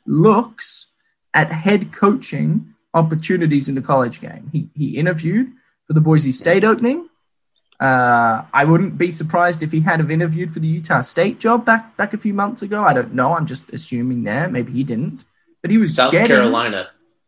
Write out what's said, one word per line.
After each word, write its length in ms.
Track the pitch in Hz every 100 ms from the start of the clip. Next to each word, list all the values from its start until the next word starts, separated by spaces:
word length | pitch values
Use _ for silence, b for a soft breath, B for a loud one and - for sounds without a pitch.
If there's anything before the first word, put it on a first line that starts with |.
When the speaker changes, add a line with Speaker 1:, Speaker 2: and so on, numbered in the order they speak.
| -
Speaker 1:
looks 840 | 151 214 214 233 - - - - _ _ _ -
at 160 | 151 156
head 420 | 160 202 208 -
coaching 840 | - 202 262 - 147 151 160 - _ _
opportunities 760 | 165 160 156 - 180 160 143 135
in 80 | 135
the 60 |
college 380 | 127 135 120 -
game. 300 | - - -
He, 160 | 156 -
he 220 | 151 135 -
interviewed 560 | 170 160 160 214 254 b b b -
for 60 |
the 80 | 156
Boise 320 | 156 151 135
State 320 | 127 165 190
opening. 440 | 214 220 240 320 330 _ _ _ _ _ _ -
Uh, 640 | 135 127 123 120 117 110 -
I 120 | 139
wouldn't 340 | 147 165 190 -
be 140 | 180
surprised 500 | 165 156 175 175 165
if 80 | 156
he 100 | 160
had 200 | 160 160
have 100 | 156
interviewed 400 | 160 170 160 180
for 80 | 160
the 80 | 160
Utah 360 | 165 - 139
State 360 | 127 165 196 -
job 260 | 226 240
back, 320 | 226 226 226 -
back 160 | 208
a 40 | 214
few 160 | 208
months 280 | 202 202 247
ago. 200 | 202 208
I 100 | 185
don't 220 | 131 117
know. 180 | 131 131 165
I'm 100 | 151
just 260 | 127 -
assuming 520 | - - 120 127 123
there. 240 | 104 135 180
Maybe 240 | 123 113
he 100 | 120
didn't. 420 | 139 113 165 - _ _ _ _
But 80 | 175
he 80 | 220
was 160 | 180
Speaker 2:
South 160 | - 127
Speaker 1:
getting 160 | 175 226
Speaker 2:
Carolina. 640 | 127 - 113 120 98 - _ _ _